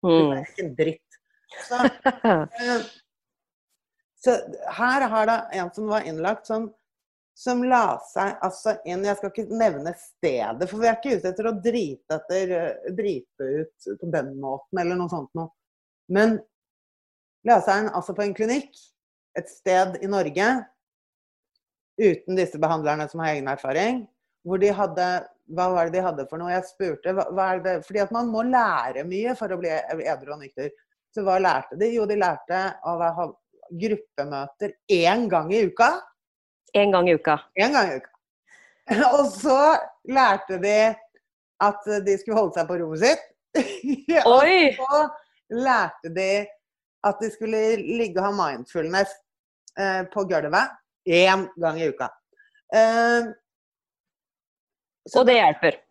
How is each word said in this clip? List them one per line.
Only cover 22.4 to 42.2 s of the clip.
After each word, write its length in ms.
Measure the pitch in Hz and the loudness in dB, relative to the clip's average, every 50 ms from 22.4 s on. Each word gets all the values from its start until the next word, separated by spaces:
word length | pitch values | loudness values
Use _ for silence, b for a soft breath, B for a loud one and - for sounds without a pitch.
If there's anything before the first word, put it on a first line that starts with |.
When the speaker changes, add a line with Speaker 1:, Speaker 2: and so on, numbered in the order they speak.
| 180 175 185 151 | -2 -2 -2 -2
Speaker 1:
behandlerne 480 | 156 156 165 160 156 143 147 151 151 143 | -2 0 0 0 0 -2 -2 -2 -4 -8
som 140 | - 165 165 | -6 -6 -4
har 100 | 160 151 | -2 -2
egen 160 | 143 135 135 | -2 -4 -6
erfaring, 540 | 135 139 - 135 135 156 185 226 254 254 220 - _ _ _ _ _ _ _ | -6 -6 -4 -4 -2 -2 0 -2 -2 -4 -8 -12 _ _ _ _ _ _ _
hvor 160 | 175 185 190 | -6 -2 2
de 80 | 190 202 202 185 | 2 2 2 2
hadde, 300 | 208 185 160 175 180 180 180 180 180 - _ _ _ _ | -2 -4 -2 -2 -2 -2 -2 -4 -6 -10 _ _ _ _
hva 180 | 156 165 180 185 185 | -4 -2 0 0 2
var 160 | 175 165 170 | 0 0 0
det 80 | 165 185 | 0 -2
de 80 | 185 | -2
hadde 220 | 185 165 147 135 - | -2 -4 -6 -8 -10
for 120 | - 160 | -8 -10
noe? 120 | 170 175 175 | -6 -4 -4
Jeg 160 | 185 185 - | -4 -4 -6
spurte, 460 | - _ 196 180 156 147 _ 175 190 190 | -8 _ -6 -6 -6 -6 _ -4 -2 -2
hva, 80 | 175 - 175 | -2 -4 -2
hva 160 | 190 190 190 185 | -2 -2 0 -2
er 100 | 185 - | -2 -2
det, 100 | 185 185 175 - - | -2 -4 -4 -6 -6
fordi 160 | 190 208 202 | -4 -2 -2
at 80 | 196 226 | -2 -2
man 160 | 233 240 240 | -4 -4 -2
må 160 | 220 220 226 | -2 -2 -2
lære 600 | 247 262 254 233 208 175 143 120 127 131 - 147 170 | 2 2 2 2 2 0 -2 -2 -4 -6 -8 -8 -6
mye 240 | 185 190 220 240 254 240 | -6 -4 -4 -4 -4 -6
for 100 | 226 196 | -6 -8
å 80 | 185 180 | -6 -6
bli 120 | 180 165 160 | -4 -4 -4
edru 640 | 156 - 107 151 196 - 147 156 131 135 139 147 | -4 -4 -6 -8 -6 -4 -4 -6 -6 -6 -14 -14
og 80 | 151 143 | -14 -16
nykter. 260 | 135 _ - 135 147 - _ _ _ _ _ _ _ | -18 _ -10 -10 -10 -10 _ _ _ _ _ _ _
Så 140 | _ 214 202 | _ -4 -2
hva 140 | 196 185 190 | 0 2 2
lærte 360 | 190 185 156 139 - - - 160 | 4 2 2 0 -2 -6 -6 -2
de? 100 | 202 233 233 | -2 0 0
Jo, 100 | 233 214 202 | 0 0 0
de 120 | 208 208 | 0 0
lærte 400 | 196 180 160 139 - _ 170 185 190 190 - - - | 0 0 0 -4 -6 _ -4 -2 -2 -4 -6 -8 -6
av 160 | 160 170 170 | -6 -4 0
å 100 | 170 170 170 180 | 0 -2 -2 -2
ha 100 | 175 160 - _ _ _ _ _ - - 175 170 | -6 -6 -8 _ _ _ _ _ -20 -18 -12 -6
gruppemøter 960 | 180 220 214 202 - _ _ - 139 147 147 139 139 139 - _ 208 202 - _ _ _ 208 175 | -2 -2 -2 -4 -6 _ _ -8 -8 -6 -6 -8 -8 -10 -10 _ -8 -8 -8 _ _ _ 2 4
en 260 | 165 170 190 226 240 214 | 4 4 4 2 0 0
gang 220 | 185 170 156 160 190 | 0 0 0 0 0
i 120 | 226 220 185 | 0 0 0
uka, 180 | - - 233 254 330 370 - - _ _ _ _ _ _ _ _ _ _ _ _ _ | 2 4 2 2 2 0 -8 -16 _ _ _ _ _ _ _ _ _ _ _ _ _
Speaker 2:
En 180 | 208 202 202 | 2 4 4
gang 180 | 196 185 175 180 | 4 4 4 4
i 40 | 165 | 2
uka. 260 | 151 - - 151 143 - _ _ | 2 2 0 0 0 -2 _ _
Speaker 1:
En 180 | - 196 247 294 | 0 0 2 4
gang 180 | 269 208 185 | 2 2 2
i 40 | 143 | -2
uka. 140 | 131 - - _ _ _ _ _ _ _ b b b b b b b b b | -6 -10 -12 _ _ _ _ _ _ _ b b b b b b b b b
<laughs> 260 | 233 202 285 330 349 285 | 0 2 4 4 4 4
Og 80 | 285 233 | 2 2
så 260 | - 202 202 302 254 262 285 302 320 - - - - _ _ | 0 -2 0 2 4 6 6 6 4 4 0 -4 -16 _ _
lærte 540 | - 254 269 262 233 196 196 - - 196 180 | -2 2 4 4 4 4 2 -2 -6 -6 -4
de 160 | 180 202 208 214 220 226 220 220 - _ _ _ _ _ _ _ _ _ _ _ | 0 2 4 4 4 4 2 -2 -12 _ _ _ _ _ _ _ _ _ _ _
at 240 | - 208 202 208 - 214 214 208 190 | 0 0 0 0 -6 -4 -4 -2 0
de 100 | 196 196 | 0 0
skulle 200 | 190 | 0